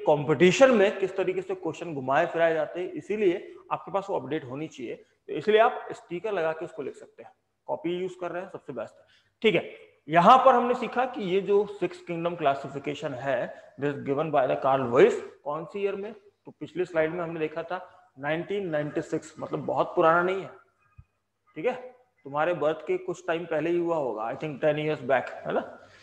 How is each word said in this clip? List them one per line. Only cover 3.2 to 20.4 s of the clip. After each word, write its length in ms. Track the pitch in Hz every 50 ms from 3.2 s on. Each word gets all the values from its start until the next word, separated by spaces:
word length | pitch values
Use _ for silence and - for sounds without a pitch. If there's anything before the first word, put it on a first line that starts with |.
| 214 180 170 202 - - - - - -
आपके 200 | 156 147 - -
पास 160 | 160 196 190 -
वो 100 | 185 147
update 260 | 131 131 143 160 139
होनी 220 | 120 127 139 160 160
चाहिए, 280 | - - 123 110 160
तो 380 | - - _ _ _ _ - -
इसलिए 260 | 151 - 214 214 214
आप 260 | 226 247 247 - - -
sticker 400 | - - - - 170 175 - 220
लगा 220 | 202 185 160 160 160
के 120 | 165 170
उसको 160 | 165 - -
लिख 140 | 139 123 -
सकते 280 | - - - _ - 117
हैं। 80 | - - _ _ _ _ _ _ -
Copy 280 | 139 135 - 170 175 180
यूज़ 160 | 185 185 180 -
कर 100 | 180 170
रहे 120 | 160 175 190
हैं, 60 | 190
सबसे 240 | 170 151 - - 139
best 220 | 123 - - -
है, 100 | - _ _ _ _ _ _ _ _
ठीक 140 | - 220 175
है। 220 | 160 - - - - - - _ _ _ -
यहां 300 | 156 170 170 208 254 262 262
पर 100 | 269 247
हमने 200 | 240 240 240 247
सीखा 300 | 240 233 214 - 240 254
कि 180 | 262 - - 208
ये 160 | 180 180 196
जो 240 | 190 175 202 202 208 202 208 -
six 220 | 180 175 - -
kingdom 340 | - - 175 165 165 170 175
classification 760 | 170 160 139 139 139 - 143 147 147 143 156 143 - 165 151 135
है, 400 | 120 131 139 135 120 143 185 - - - - _ -
this 140 | 135 147 139 135 120 131
given 240 | 139 139 160 160 143
by 100 | 147 127 135
the 100 | 147 - -
Carl 220 | 135 135 135 131 120 120
Weiss, 280 | 135 185 240 - - - - - _ _
कौन 220 | 143 147 156 170
सी 180 | 165 - 202 196
year 120 | 196 196
में, 180 | 196 196 214 220
तो 380 | - - - _ _ _ 147 - _
पिछले 260 | 151 - - 160 180
slide 260 | 170 160 160 156 160
में 120 | 160 180 170
हमने 160 | 165 165 165
देखा 240 | 156 151 156 165 165
था 160 | - 180 185 185 - - - _ _ _ 131
नाइनटीन 480 | 135 143 156 165 165 - 196 208 196 175
नाइंटी 320 | 156 151 147 147 - 170
सिक्स, 320 | 156 - - 156 - - - -
मतलब 260 | 135 - - 160 131
बहुत 300 | 127 - 135 165 170 -
पुराना 260 | 180 175 160 165 175 175
नहीं 180 | 185 190 196